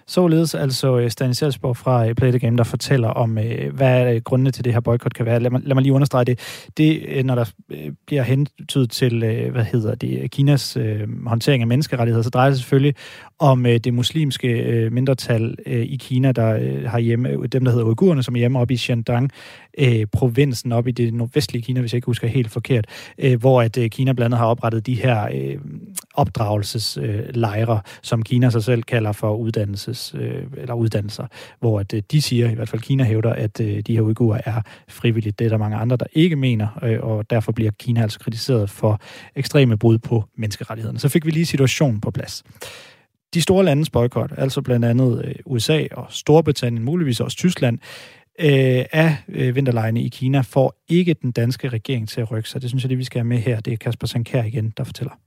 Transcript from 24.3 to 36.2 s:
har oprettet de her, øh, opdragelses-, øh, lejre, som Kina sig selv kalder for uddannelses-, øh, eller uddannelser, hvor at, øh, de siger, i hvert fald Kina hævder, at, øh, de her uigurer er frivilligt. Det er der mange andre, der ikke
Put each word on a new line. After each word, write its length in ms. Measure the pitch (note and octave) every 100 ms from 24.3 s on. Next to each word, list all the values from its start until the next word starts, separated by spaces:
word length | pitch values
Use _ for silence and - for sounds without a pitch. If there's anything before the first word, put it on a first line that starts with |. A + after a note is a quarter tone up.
| B2
har 80 | A2+
oprettet 400 | A#2+ A#2 A2+ G#2+
de 80 |
her, 340 | B2 C3 A2+ -
øh, 240 | C2+ C2+ C#3 D3 - - G3 -
opdragelses-, 840 | - A2 - G#2 G#2 G2 A#2+ - -
øh, 220 | A#2+ G#2 -
lejre, 460 | A#2+ A#2 G#2 A2+ A2 - -
som 200 | - A#2
Kina 280 | A2 B2 B2
sig 120 | A#2
selv 200 | G#2+ A#2+
kalder 300 | - B2 G#2+
for 240 | G#2+ A2 G#2+
uddannelses-, 800 | A2+ A2 G#2 G2 - A#2 - C#3+
øh, 220 | A#2+ B2 - C3+
eller 180 | B2
uddannelser, 520 | A#2 A2+ G#2+ G#2 - A#2+ - - -
hvor 200 | A#2 G#2
at, 140 | G2
øh, 80 | A2 G2+
de 100 | D3+
siger, 280 | - B2 A#2
i 40 |
hvert 140 | A2+ A2
fald 140 | A2
Kina 220 | - C3+
hævder, 280 | B2 A2 A2+
at, 280 | - A2 -
øh, 200 | A2 G2+
de 140 | G#2
her 60 | A2+
uigurer 400 | G#2+ A2 A#2 G#2+
er 180 | - A2+ - - -
frivilligt. 500 | - A#2 A2+ G#2 G2+
Det 60 |
er 40 | A#2
der 100 | A2
mange 180 | G#2+ G#2+
andre, 200 | A2+ B2+
der 100 | -
ikke 240 | D#3